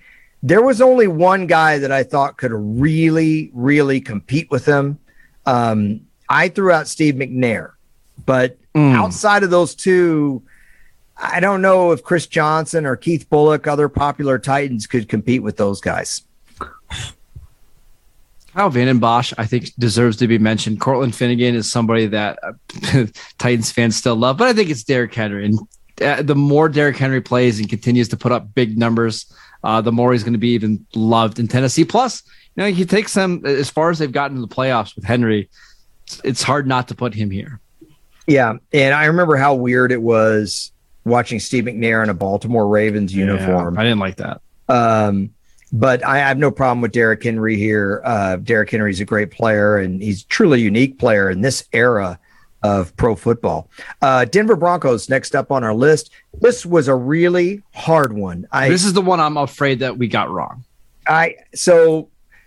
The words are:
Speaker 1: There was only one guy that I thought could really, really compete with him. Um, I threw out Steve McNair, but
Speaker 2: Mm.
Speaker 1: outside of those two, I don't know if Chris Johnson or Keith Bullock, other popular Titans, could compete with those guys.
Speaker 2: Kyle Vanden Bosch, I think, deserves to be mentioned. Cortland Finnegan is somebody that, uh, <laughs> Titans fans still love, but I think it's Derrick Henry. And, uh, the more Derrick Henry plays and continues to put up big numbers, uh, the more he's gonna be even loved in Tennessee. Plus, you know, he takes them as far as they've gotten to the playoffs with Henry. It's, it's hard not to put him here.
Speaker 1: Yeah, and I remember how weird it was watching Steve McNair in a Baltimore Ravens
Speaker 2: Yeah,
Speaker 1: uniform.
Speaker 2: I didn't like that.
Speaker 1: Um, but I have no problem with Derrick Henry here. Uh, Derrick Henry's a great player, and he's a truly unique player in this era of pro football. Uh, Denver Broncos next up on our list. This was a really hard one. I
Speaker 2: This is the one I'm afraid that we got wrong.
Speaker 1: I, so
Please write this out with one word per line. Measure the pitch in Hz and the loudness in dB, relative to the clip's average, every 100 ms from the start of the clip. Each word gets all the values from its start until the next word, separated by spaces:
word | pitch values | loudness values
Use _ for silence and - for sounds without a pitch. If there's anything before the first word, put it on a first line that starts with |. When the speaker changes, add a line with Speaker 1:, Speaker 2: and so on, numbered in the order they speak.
| - - _ _ | -14 -20 _ _
Speaker 1:
There | 127 190 | 2 4
was | 254 226 | 4 4
only | 254 254 208 | 6 6 4
one | 156 180 190 175 | 4 2 2 2
guy | 165 156 147 | 2 4 2
that | 139 | 0
I | 135 | 0
thought | 127 147 139 - | 0 0 -2 -2
could | 127 | -6
really, | 113 104 113 147 156 160 160 160 156 131 | -4 -4 -2 0 2 2 2 0 0 -4
really | 127 127 147 139 135 | -4 2 2 2 0
compete | - 104 - 139 160 | -4 -10 -4 -4 -2
with | 131 - | -2 2
him. | 143 143 147 _ _ _ _ - | 2 0 -6 _ _ _ _ -2
Um, | 123 117 107 101 110 - _ - | 0 0 0 -2 -4 -10 _ -2
I | 139 180 | 0 0
threw | 165 190 | 0 2
out | 165 147 | 2 0
Steve | - 156 | -2 0
McNair, | 135 131 127 123 101 90 _ _ _ _ - - | 0 -4 -2 -2 -2 -6 _ _ _ _ -8 -2
but | 131 127 - _ | 0 0 -4 _
Speaker 2:
Mm. | 156 147 | 2 4
Speaker 1:
outside | 127 196 - 214 202 | 4 0 -2 2 2
of | 190 | 2
those | 175 165 | 2 0
two, | - 190 185 175 156 147 131 - - - - - _ _ - | -2 0 2 2 2 -2 -4 -10 -20 -20 -20 -20 _ _ -12
I | - 175 | -8 -2
don't | 185 196 | 0 2
know | 190 185 175 | 2 4 4
if | 160 | 0
Chris | - 175 - | -2 -4 -2
Johnson | 165 151 160 156 165 147 | -2 0 0 -2 -4 -2
or | |
Keith | 120 - 160 - | -4 -2 -4 0
Bullock, | 151 151 151 156 | 2 4 2 0
other | 147 147 | 0 0
popular | - 143 143 143 127 | 0 -4 -2 -2 -2
Titans, | 139 139 143 117 - | 0 -2 -2 -6 -4
could | 123 107 | -4 -2
compete | 117 107 123 | -4 -2 -2
with | 107 - | -2 -2
those | 101 98 | -2 -2
guys. | 90 85 90 - - _ _ - - - - - - - _ - - _ - - _ - _ _ _ _ - | -6 -6 -6 -10 -14 _ _ -16 -16 -16 -16 -14 -14 -18 _ -20 -20 _ -20 -20 _ -20 _ _ _ _ -10
Speaker 2:
Kyle | 175 196 | -2 0
Vanden | 127 127 127 | 2 2 2
Bosch, | 117 120 120 - | 4 2 0 -6
I | 113 | -4
think, | 123 - - | -4 -6 -4
deserves | 120 104 120 104 | -2 2 2 2
to | 120 | 2
be | 113 | 2
mentioned. | 110 104 - 107 | 2 0 -4 -4
Cortland | - 131 131 | -2 -2 -2
Finnegan | - 123 120 123 | -2 -2 0 0
is | 120 104 | -2 -2
somebody | 123 113 113 110 | -2 0 0 0
that, | 104 104 - | -2 -4 -6
uh, | 90 - - - - 135 110 - | -12 -14 -18 -12 -2 0 0 -6
<laughs> | - - | -20 -6
Titans | 123 120 113 | -2 0 -2
fans | - 117 104 | -2 0 0
still | 127 113 | -2 0
love, | 123 135 | 0 2
but | 247 | 0
I | |
think | 220 185 | 2 -2
it's | 135 | -4
Derrick | - 127 117 | -2 -2 -2
Henry. | - 107 101 104 | -4 -6 -4 -2
And, | 107 - _ _ - | -2 -4 _ _ -4
uh, | 131 143 | -2 0
the | 143 | 0
more | 143 143 143 160 | 0 2 4 2
Derrick | 147 147 127 | 2 0 0
Henry | 135 131 | -2 -2
plays | - 123 123 107 | 0 2 2 0
and | 104 | -4
continues | 110 - 123 117 | -4 0 0 0
to | 113 | -2
put | 123 | -2
up | 120 104 | -2 -2
big | 117 117 110 | -2 -2 0
numbers, | 117 113 113 107 - - - - | 0 0 -2 -4 -12 -20 -20 -10
uh, | - 113 | -2 -2
the | 110 | 0
more | 117 120 | 2 2
he's | 123 | 2
gonna | 104 117 | 0 -2
be | 120 | 0
even | 117 107 104 - | 0 -2 -4 -6
loved | 113 110 113 113 107 | -4 0 2 0 -2
in | 113 | -2
Tennessee. | 123 131 156 | 0 0 0
Plus, | 165 220 247 - - - _ - | 0 2 0 -4 -16 -20 _ -4
you | |
know, | 202 | -2
he | 180 | -2
takes | 180 196 220 | 0 0 0
them | 202 190 175 | 0 -2 -2
as | - 139 139 | -2 -2 -2
far | - 160 | -2 0
as | 165 | 0
they've | 151 | -4
gotten | 139 139 135 | -4 -4 -6
to | |
the | 113 | -8
playoffs | - 131 120 107 - | -4 -2 0 -2 -8
with | |
Henry. | 98 123 113 107 95 _ - - _ _ - | -2 0 2 0 -4 _ -20 -20 _ _ -20
It's, | - | -10
it's | - 131 | -6 -4
hard | - 143 135 | -2 -2 0
not | 127 123 | -2 -4
to | |
put | - 123 | -6 -8
him | 104 107 | -6 -6
here. | 95 - 123 _ _ - _ _ _ - | -6 -10 -16 _ _ -20 _ _ _ 0
Speaker 1:
Yeah, | 139 117 110 - | 2 2 -2 -4
and | 151 135 | 0 2
I | 147 156 | 2 2
remember | 170 175 143 | 2 2 2
how | 143 | 2
weird | 131 123 127 127 | 2 0 2 2
it | 123 | 0
was | 113 113 110 107 104 - - _ _ - | 2 2 2 2 -2 -6 -12 _ _ -10
watching | 113 120 117 113 | 0 0 0 -6
Steve | - 127 | -4 -4
McNair | 117 110 113 113 | -4 -2 -2 0
in | 110 | -2
a | |
Baltimore | 90 98 101 110 117 104 | -2 -4 -4 -2 0 2
Ravens | 104 110 104 98 | 2 2 0 -2
Speaker 2:
Yeah, | 95 95 | -2 0
Speaker 1:
uniform. | 95 92 90 85 87 | 0 0 0 -2 -2
Speaker 2:
I | |
didn't | 117 110 | 0 0
like | 95 95 | -4 -8
that. | - - - _ - | -12 -12 -18 _ -2
Speaker 1:
Um, | 127 117 110 104 98 101 - _ _ _ | 0 2 2 0 0 -4 -10 _ _ _
but | 117 131 127 | 0 2 2
I | - 139 | 0 0
have | 139 135 | 0 0
no | 147 | 0
problem | 107 131 120 | 0 0 0
with | 117 | -2
Derrick | 120 113 110 | 0 2 0
Henry | 120 113 110 107 | -2 -2 -2 0
here. | 110 107 98 101 | 0 0 0 -2
Uh, | 120 113 98 92 | -2 -2 -2 -4
Derrick | 107 113 107 | 0 0 0
Henry's | 113 104 92 | -2 -2 -4
a | 101 | -4
great | 107 104 | -2 -4
player, | - 113 107 104 104 | -2 0 2 2 2
and | 95 92 | 0 -4
he's | 104 92 | -6 -6
a | - | -4
truly | - 208 127 | 2 4 4
unique | 110 107 135 - | 2 2 0 0
player | 123 104 98 | 0 2 0
in | 90 | 0
this | 127 127 - | -2 -4 -4
era | 113 123 113 92 87 _ _ _ _ | 0 2 2 -2 -8 _ _ _ _
of | 104 101 90 - | -2 -2 -2 -2
pro | 123 | -2
football. | 104 120 117 92 82 - - - - | 0 -2 -2 -2 -6 -8 -18 -20 -2
Uh, | 139 131 123 | 0 2 2
Denver | 190 220 185 | 2 2 2
Broncos | 175 175 143 117 - | 2 0 0 -2 -2
next | 131 - | -4 -2
up | 143 127 | -4 -2
on | 135 | -2
our | 117 | -2
list. | 110 143 156 - - _ - | 2 4 2 0 -20 _ 0
This | 240 240 170 | 2 2 0
was | 170 139 | 0 2
a | |
really | 131 123 160 175 180 175 202 - | 0 0 0 2 2 0 -4 -12
hard | - - 165 135 | -8 0 2 2
one. | 104 95 87 98 | -2 -8 -8 -6
I | 135 139 | -2 0
Speaker 2:
This | 180 | 2
is | 202 | 0
the | 190 | 0
one | 185 175 | 2 2
I'm | 151 151 | 0 -2
afraid | 139 - 139 135 | -4 -2 -2 0
that | 131 117 | -2 -4
we | 117 | -4
got | 110 76 | -2 -4
wrong. | 90 67 - - _ _ _ - | -4 -8 -10 -20 _ _ _ -2
Speaker 1:
I, | 156 165 - _ | 0 0 -4 _
so | - - 170 165 160 156 _ _ _ | -4 4 6 6 2 -4 _ _ _